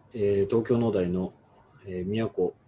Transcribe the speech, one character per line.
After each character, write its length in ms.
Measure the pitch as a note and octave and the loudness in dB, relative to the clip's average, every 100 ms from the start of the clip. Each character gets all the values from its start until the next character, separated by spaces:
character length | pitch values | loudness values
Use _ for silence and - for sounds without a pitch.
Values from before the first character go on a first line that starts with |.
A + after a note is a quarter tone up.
| - | -14
え 320 | - G2+ G2+ F#2+ | -2 0 2 2
ー、 20 | |
東 200 | A2+ A2 | 0 2
京 100 | A#2+ | 2
農 140 | A#2 | 2
大 160 | G2+ F2+ | 0 0
の、 240 | F#2 F#2 - _ - - - G2 | 0 -4 -8 _ -20 -20 -20 -12
え 180 | F2+ F#2 | -8 -4
ー、 20 | |
宮 200 | A2 A2+ | -2 -2
古、 240 | - F2+ - | -2 -2 -4